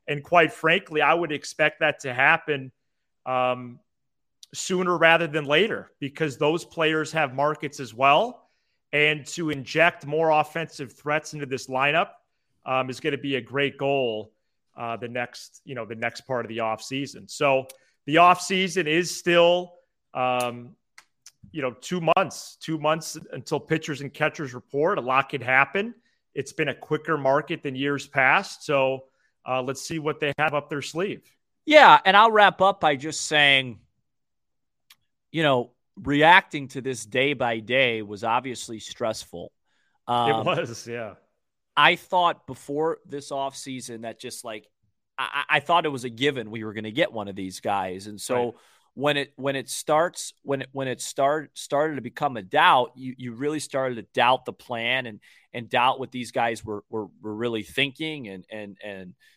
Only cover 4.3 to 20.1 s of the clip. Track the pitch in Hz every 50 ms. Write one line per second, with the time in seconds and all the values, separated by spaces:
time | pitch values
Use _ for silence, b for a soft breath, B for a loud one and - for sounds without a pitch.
4.3 | _ _ - - - - - - 185 180 185 180 180 160 165 165 165 165 170 156
5.3 | 147 156 147 135 147 160 202 226 156 98 95 - _ _ 147 139 - - 160 151
6.3 | 123 113 151 151 160 175 - - - 170 160 156 156 156 156 - - 160 151 135
7.3 | 123 135 143 151 156 - - 139 - - 135 113 107 110 135 139 143 165 220 247
8.3 | 247 - _ _ _ _ _ _ _ _ _ _ - 147 151 151 151 151 127 -
9.3 | - - 170 151 151 139 127 107 - 156 165 175 - - - 139 143 160 165 160
10.3 | 156 151 147 - - 165 160 151 - - 143 113 - _ - 143 147 156 151 -
11.3 | - 151 143 127 135 123 - - 131 127 135 143 147 165 196 - - _ _ _
12.3 | _ _ _ _ _ _ - 131 131 131 131 127 127 - - 156 143 139 - 139
13.3 | 139 127 117 113 120 139 143 135 - - 139 139 139 139 131 117 110 107 107 107
14.3 | _ _ _ _ _ _ _ _ _ - 120 117 117 107 113 120 120 123 123 120
15.3 | - - - - - - _ - 139 123 113 101 117 113 117 117 - - - -
16.3 | 131 120 117 107 113 113 113 110 110 107 - - 135 135 139 123 - 104 101 -
17.3 | - - 151 143 135 131 131 - b b b b b b _ - 147 160 175 180
18.3 | 180 175 - - 190 185 190 185 160 190 170 151 156 170 180 160 - - - 175
19.3 | 170 170 170 170 175 180 180 175 - - _ _ _ _ _ _